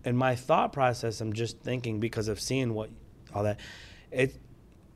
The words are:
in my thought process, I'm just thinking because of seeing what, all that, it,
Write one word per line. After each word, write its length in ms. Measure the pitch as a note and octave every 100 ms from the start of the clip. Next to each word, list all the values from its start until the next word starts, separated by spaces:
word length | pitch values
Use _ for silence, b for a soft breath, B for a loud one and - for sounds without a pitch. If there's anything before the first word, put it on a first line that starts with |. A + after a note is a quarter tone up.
in 120 | B2+ B2
my 180 | C3
thought 380 | B2 - E3 A#3
process, 480 | C#3+ B2+ A#2+ A2+ G#2+
I'm 120 | A2
just 260 | G#2+ A#2 -
thinking 400 | - B2+ A#2+ G#2+
because 280 | A2+ A#2 A2
of 120 | G#2
seeing 340 | - C3 B2
what, 160 | G#2+ A2 - - - -
all 120 | G2+
that, 160 | G#2 G#2 B B B B B
it, 260 | C3 C3 - - - - - -